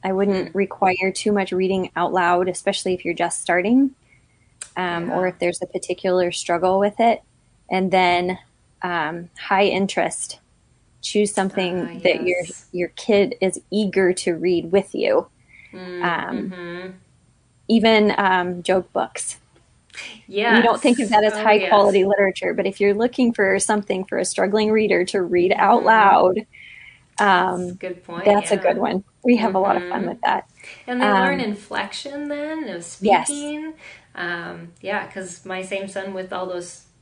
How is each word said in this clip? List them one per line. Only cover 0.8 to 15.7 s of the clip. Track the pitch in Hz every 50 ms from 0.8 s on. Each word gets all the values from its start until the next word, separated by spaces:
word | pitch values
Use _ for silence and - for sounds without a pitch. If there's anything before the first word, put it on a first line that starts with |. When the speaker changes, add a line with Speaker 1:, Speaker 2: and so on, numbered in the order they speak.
| - 190 185 185 185 190 190
Speaker 1:
too | - - 220
much | 208 202 190 180
reading | - 180 185 185 190 190 185 - _
out | 165 175 165
loud, | - 185 175 170 180 175 185 185
especially | 180 - - 196 190 - - 196 185
if | 180 -
you're | - 170
just | 156 175 170 - -
starting, | - - 170 180 180 202 240 262 277 269 262 _ _ _ _ _ _ _ _ _ _ _ _ _ - - _
um, | - 185 180 175 170 170 170
or | - 175 185 185
Speaker 2:
Yeah. | 180
Speaker 1:
if | _
there's | - 175 175 -
a | - -
particular | - 185 - - 180 - - 190 180 185 180 175
struggle | 170 - - - 175 170 175 185 190 190
with | 202 208 202 -
it. | 233 233 226 - _ _ _ _ _ _ _ _ _ -
And | - 190 190 185
then, | 175 185 185 175 175 175 180 180 185 185 - _ _ _ _ _ _ _
um, | - 180 175 170 156 151 165 170 175 175 _ -
high | - - 202 190 202
interest. | 196 - 185 196 196 - - - 165 - - - - - - _ _ _ _ _ _ _ _ _ _ _ _
Choose | - - - 208 208 202 -
something | - 190 190 - - 185 180 175 185
Speaker 2:
Ah, | 170 - 170 180 -
Speaker 1:
that | 180 160 - 175
your, | 180 180 180
Speaker 2:
yes. | 175 165 - - - _
Speaker 1:
your | - 180 175 165
kid | _ - - - 214 202 202 - - -
is | - 190 180 - - _
eager | - 208 214 190 175 190 190 180 185
to | - - 190 175
read | 160 160 180 180 170 160 165
with | 175 196 190 - -
you. | - - - - 147 185 - _ _ _ _ - - - -